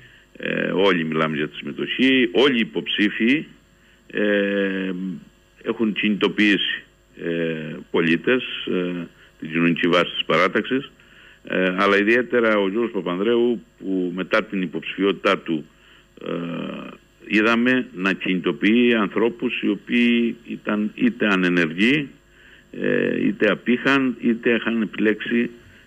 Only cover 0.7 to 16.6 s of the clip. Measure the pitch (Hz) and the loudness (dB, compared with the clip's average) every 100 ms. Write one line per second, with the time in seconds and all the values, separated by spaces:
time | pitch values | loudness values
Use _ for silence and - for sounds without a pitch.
0.7 | 90 98 90 80 78 78 73 76 - 73 | 2 2 2 0 0 0 -2 -4 -6 -12
1.7 | 69 - - 131 131 120 - 143 120 98 | -8 -6 0 2 4 2 4 4 4 0
2.7 | 87 - - 101 - 113 151 - - _ | -4 -4 -2 -2 0 0 0 -2 -18 _
3.7 | _ _ _ - 104 104 101 101 101 98 | _ _ _ -10 -4 0 0 0 0 -2
4.7 | 95 95 90 95 80 - _ _ _ - | -2 -4 -6 -6 -8 -14 _ _ _ -6
5.7 | 110 110 95 107 95 98 - 104 95 - | -2 -2 0 0 2 0 2 2 2 0
6.7 | - - _ _ - 85 85 82 80 78 | -6 -10 _ _ -10 -6 -4 -4 -4 -8
7.7 | - - 92 82 85 117 127 - - - | -12 -6 -2 2 0 2 0 -2 -10 -6
8.7 | 92 90 87 85 - - - 78 82 85 | -4 -4 -6 -10 -16 -20 -14 -6 0 0
9.7 | 82 87 87 85 - - 82 95 113 107 | 2 2 2 0 -4 -2 2 2 0 -2
10.7 | 131 139 - - - - - - 90 92 | -4 -6 -18 -20 -20 -20 -20 -6 -2 0
11.7 | 92 101 101 104 123 120 123 113 107 98 | 2 2 4 4 2 2 2 2 2 2
12.7 | 104 117 101 87 90 107 117 120 110 - | 0 -2 -4 -4 -2 0 2 2 0 -6
13.7 | - 95 95 90 90 90 110 101 98 87 | -12 -4 -2 -2 -4 -2 -2 -2 -4 -4
14.7 | 80 - - 98 85 101 90 - 80 - | -6 -8 -2 0 0 0 0 -2 -6 -6
15.7 | _ _ - _ 50 50 - 85 82 | _ _ -20 _ -14 -8 -6 -6 -8